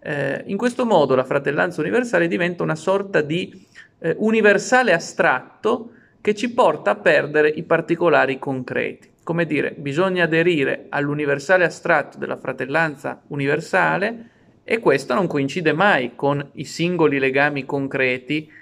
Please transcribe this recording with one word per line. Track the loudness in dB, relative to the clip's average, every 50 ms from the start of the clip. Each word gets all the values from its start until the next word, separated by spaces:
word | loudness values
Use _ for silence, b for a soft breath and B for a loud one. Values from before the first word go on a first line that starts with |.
Eh, | -8 -6 -4 -4 -2 -4 -4 -6 -6 -6
in | -6 -2
questo | -2 -2 -2 -2 0
modo | 4 4 4 6 4 4
la | 2 2
fratellanza | 2 -2 0 0 0 0 0 0 0 -2 -4
universale | -4 0 0 0 0 0 0 0 2 2
diventa | 0 0 -2 -2 -2 -4
una | -4 -4 -4
sorta | -2 -2 0 0 0 -2 0 0 -2
di, | 0 0 -2 -4 -4 -6 B B B B B B B B B _
eh, | -4 -4 -2 0
universale | 0 2 2 4 4 4 4 4 2 2 2 4 4 4
astratto | 2 2 0 -6 -2 0 2 2 2 0 -4 -10 -18 _ -2 -2 -2 -2 B B B B B B B B
che | -2 -2 -2
ci | -2 -4 -2
porta | 2 4 4 4 2 2 0 -2
a | -2
perdere | 2 2 4 4 4 2 2 2 2 4 4
i | 2 -2
particolari | 0 0 0 0 2 -2 -2 0 2 4 4 4 4 2 -2 -4
concreti. | -6 -6 -6 -6 -6 -6 -4 -4 -4 -4 -8 -12 -20 _ _ _
Come | _ -4 -2 -2 -2
dire, | 0 0 -2 -2 -2 -6 -8
bisogna | -10 -4 -2 0 0 0 2 0 0
aderire | 2 2 2 2 2 2 2 0 0 -2 -4 -8 -6
all'universale | -4 -4 -2 -2 -2 -2 -2 -2 -2 -2 2 2 2 4 4
astratto | 0 -2 -4 -2 0 0 0 0 -4 -10 -10
della | -8 -8 -8
fratellanza | -8 -8 -10 -6 -6 -6 -2 0 0 0 -2 -4 -6 -8 -10 -10 -10 _ _
universale | -6 -4 -2 -2 -2 -2 -2 0 0 2 2 2 0 0 -2 -4 -6 -10 -16 B B B B B B B
e | _ -4 -4 0
questo | 2 2 2 2 0 -2 0
non | 0 0
coincide | 0 -2 -2 -2 -2 -4 -2 0 0
mai | 2 2 2 2 2 2 0 -4 -6
con | -2 -2 0 0 -2 -6 -10
i | _ -14 -14
singoli | -12 -4 -4 -2 -2 2 2 2 2 2 2
legami | 0 0 2 2 2 2 0 -4 -6
concreti | -4 -4 -4 -4 -4 -2 0 0 0 -2 -4 -4 -4 -6 -6 -6 B B B